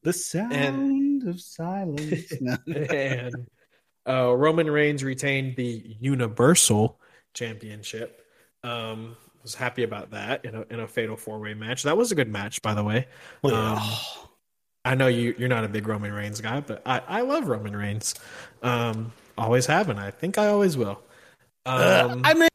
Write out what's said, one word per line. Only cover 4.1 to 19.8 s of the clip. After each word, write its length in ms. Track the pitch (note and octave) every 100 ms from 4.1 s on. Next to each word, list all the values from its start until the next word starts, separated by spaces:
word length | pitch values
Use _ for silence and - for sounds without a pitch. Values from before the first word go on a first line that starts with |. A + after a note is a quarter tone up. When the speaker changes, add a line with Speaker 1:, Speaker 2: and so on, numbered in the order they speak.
| C3 B2 B2
Speaker 2:
Roman 320 | D3+ D#3+ D#3+
Reigns 320 | D3 D3 D3
retained 500 | C3+ C3 C#3+ C3+ C3+ B2+
the 400 | A#2+ A2+ - A2
Universal 1000 | C3 C3+ A#2 G#2+ B2 F3 - G#2+ A2 - _ _ _
Championship. 880 | - A#2 A2 A2 G#2+ G#2 A2+ A#2 - _ _ _ _
Um, 520 | A#2+ A#2 A2+ A2 A2+ A#2 _ _
was 120 | A#2
happy 280 | - B2 -
about 260 | A2+ G#2 -
that 340 | G#2 G2+ -
in 100 | A2+ A2
a, 60 | A2
in 120 | A#2
a 80 | A2
fatal 280 | - A2 A2
four-way 380 | - G#2+ G#2+
match. 300 | G#2+ A2 C3
That 120 | C#3+ F3+
was 140 | A#3+
a 20 | F3
good 120 | A#2
match, 320 | G#2 G#2 -
by 120 | A2
the 80 | G#2+
way. 220 | G#2 A2 C3 - - -
Speaker 1:
Oh, 60 | C#3
yeah. 220 | A2+ A2 G#2+
Speaker 2:
Um, 20 | G#2+ A2 - - - _ _ _ _ _
I 100 | B2 C3
know 100 | C3
you, 280 | A#2+ A#2+ A#2
you're 100 | B2
not 140 | A#2+
a 40 | A2
big 180 | G#2+ G#2+
Roman 240 | G#2 G#2
Reigns 280 | G#2 G#2 G#2
guy, 180 | A2+ C3
but 220 | C#3+ G#2+
I, 160 | - B2+ -
I 140 | G3+
love 240 | B3+ D4+ G#3+
Roman 260 | A2 G#2+ G#2
Reigns. 380 | G#2 G#2 - - - - - _
Um, 500 | B2 A#2+ A#2 A2 A2+ - _ -
always 260 | A2 B2 B2
have, 220 | E3